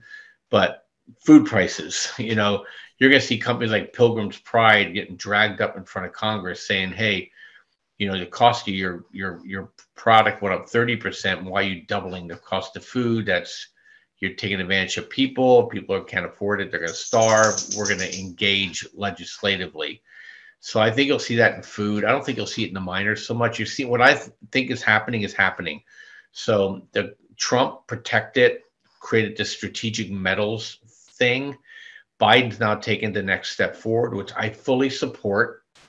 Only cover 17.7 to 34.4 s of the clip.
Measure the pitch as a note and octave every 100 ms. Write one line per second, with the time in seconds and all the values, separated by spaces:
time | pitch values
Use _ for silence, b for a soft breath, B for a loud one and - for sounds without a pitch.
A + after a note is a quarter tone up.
17.7 | G2+ G2+ F#2+ F#2 F#2+ F#2+ F2 G2+ G2 G2
18.7 | D#2+ - - G2+ F#2+ F2 - G2+ G2 F2+
19.7 | D2+ D2 - _ B B B B B -
20.7 | A2+ A2 A2+ C#3 C3+ - A#2 A2 - -
21.7 | - G#2 G#2 G#2 C3+ C#3 A#2+ G#2 - G2
22.7 | F#2 F#2 F#2 G2+ G#2+ - A#2 A#2 A2+ G#2+
23.7 | - B2+ A#2+ B2+ C#3+ - - - C3 C3
24.7 | A2+ - G#2+ A2 A#2 G2+ - F#2+ - E2+
25.7 | D2+ _ B B B B - - G#2+ G2
26.7 | F#2+ - - G2+ - _ - - B2 C3+
27.7 | - - A2+ - A2+ G#2 C3 B2 A#2+ _
28.7 | _ _ _ - A2+ G#2 G#2+ G#2 - G2
29.7 | - A#2 A2 G2 G2 F#2 G2 G#2 A2+ A2
30.7 | - _ _ _ - B2 B2+ C#3 C#3 B
31.7 | B B B B - G#2+ A#2+ B2 G2+ A2
32.7 | G#2 - G#2+ A2 G2+ G2 F2+ - - F#2
33.7 | - A2 A2+ A#2+ A#2+ - -